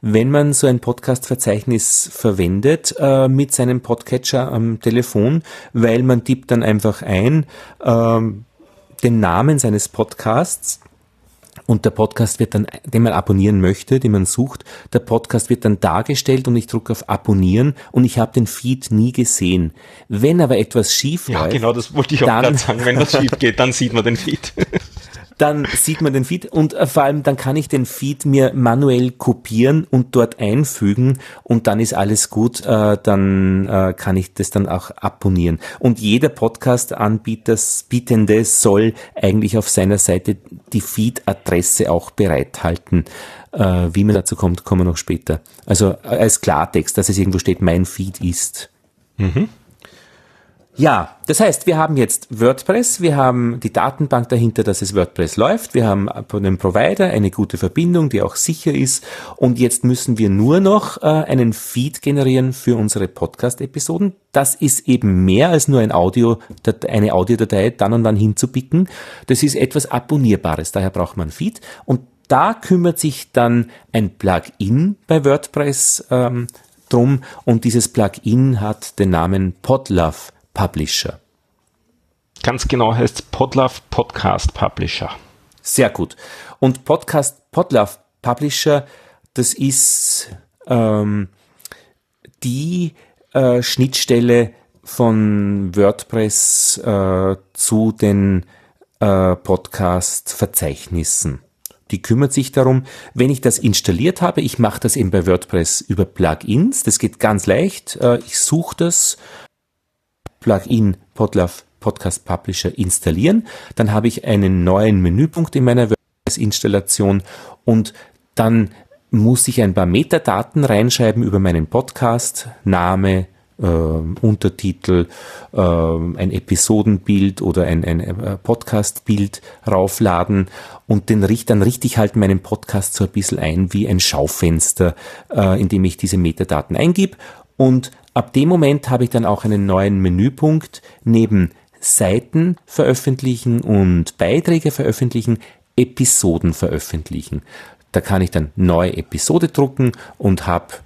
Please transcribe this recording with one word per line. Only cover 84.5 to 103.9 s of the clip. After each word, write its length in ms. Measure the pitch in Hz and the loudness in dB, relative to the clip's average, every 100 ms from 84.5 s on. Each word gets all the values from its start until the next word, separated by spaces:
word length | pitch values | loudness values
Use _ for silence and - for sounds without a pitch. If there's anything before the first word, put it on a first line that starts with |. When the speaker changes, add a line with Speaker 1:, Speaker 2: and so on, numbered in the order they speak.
Speaker 2:
Publisher. 560 | - 98 - 90 - 107 - - _ _ _ | -2 -4 -4 -8 -6 -10 -12 -20 _ _ _
Speaker 1:
Sehr 300 | - - 117 | -6 0 0
gut. 240 | - 87 - - - - - | 0 -8 -8 -20 -20 -20 -2
Und 240 | 131 131 | 0 0
Podcast, 680 | - 160 - 156 135 - _ | -2 -2 0 -2 -2 -8 _
Podlove 460 | - 175 123 101 - _ _ | -4 0 0 0 -4 _ _
Publisher, 640 | - 120 147 - 156 143 135 - _ _ _ | -6 -4 -4 -2 0 0 -2 -20 _ _ _
das 200 | - 123 | -4 -4
ist, 760 | - 135 135 120 - - - - - _ _ - | -2 -2 0 0 0 -2 -4 -8 -16 _ _ -2
ähm, 640 | 123 113 107 104 104 95 _ _ _ - - _ _ _ _ - _ | 0 2 0 0 -2 -6 _ _ _ -20 -20 _ _ _ _ -20 _
die, 500 | 131 127 156 180 170 _ _ _ _ | -6 -4 -4 -4 -4 _ _ _ _
äh, 300 | - 131 123 | 0 2 2
Schnittstelle 920 | 123 - 131 131 - 120 120 120 113 - _ _ | 0 0 0 0 2 2 4 4 2 -4 _ _
von 920 | - - 117 110 107 104 101 101 98 | -18 0 2 4 2 2 0 -2 -2
WordPress, 1040 | 95 101 107 - 113 107 - - - - - | 2 2 2 -6 -2 0 0 0 0 0 -2
äh, 560 | - 101 95 92 95 95 _ | -2 0 0 0 0 -4 _
zu 380 | - - 107 110 | -8 -2 2 0
den, 560 | 107 104 101 98 95 - _ _ _ _ _ | 2 2 4 2 0 -2 _ _ _ _ _
äh, 340 | 107 95 92 | 0 2 2
Podcast-Verzeichnissen. 2000 | 90 - 92 - - 92 90 90 - - - 104 - 76 69 - 85 78 - 82 65 _ _ - _ _ | 0 0 -2 -2 -4 -2 0 -2 -6 -10 -4 -4 -2 -6 -8 -8 -6 -4 -4 -4 -8 _ _ -20 _ _
Die 100 | 95 | -10
kümmert 320 | - 113 139 | -2 0 2
sich 200 | - 131 | 0 -2
darum, 320 | - 131 131 131 - - | 0 2 2 -2 -20 -16
wenn 180 | - 131 | 0 0
ich 100 | 135 | 2
das 180 | 127 - | 0 2
installiert 640 | 120 98 - | 0 0 0